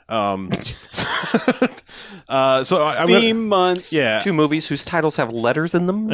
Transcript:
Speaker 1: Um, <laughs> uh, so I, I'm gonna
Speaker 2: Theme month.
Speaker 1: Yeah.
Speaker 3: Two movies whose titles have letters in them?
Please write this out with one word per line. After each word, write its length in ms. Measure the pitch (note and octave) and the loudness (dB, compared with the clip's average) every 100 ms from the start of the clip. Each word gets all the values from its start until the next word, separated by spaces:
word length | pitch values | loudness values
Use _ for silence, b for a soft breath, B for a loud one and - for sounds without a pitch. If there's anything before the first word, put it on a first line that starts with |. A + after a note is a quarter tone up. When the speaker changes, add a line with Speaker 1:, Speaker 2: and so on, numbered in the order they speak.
| B | B
Speaker 1:
Um, 420 | A2+ G2+ G2 F#2+ | -4 -2 -4 -4
<laughs> 1800 | - - - - - - - - A3+ - - B3+ - - - - G3 - | -6 -6 -14 -10 -6 -4 -4 -2 -2 -2 0 -2 -4 -20 -20 -20 -20 -4
uh, 360 | C3+ C3+ C3 | 0 4 2
so 180 | B2+ F#3 | 2 2
I, 140 | D3+ - | 2 2
I'm 40 | E3+ | 4
gonna 140 | A#3 | 4
Speaker 2:
Theme 260 | A3+ A3+ A3 | 4 0 0
month. 440 | G3 F3+ F3+ - | 2 2 0 -2
Speaker 1:
Yeah. 260 | D#3 B2 G#2+ | 0 2 0
Speaker 3:
Two 140 | G3+ | 0
movies 340 | D#3+ D3+ D#3 - | 2 2 0 -4
whose 180 | C#3+ | -6
titles 320 | - E3+ D#3 D3+ | -4 0 0 0
have 160 | A#2+ | -2
letters 440 | A#2 A#2 B2 E3 F3 | 0 0 0 0 0
in 100 | F3 | 0
them? 240 | G3+ A3 | -2 0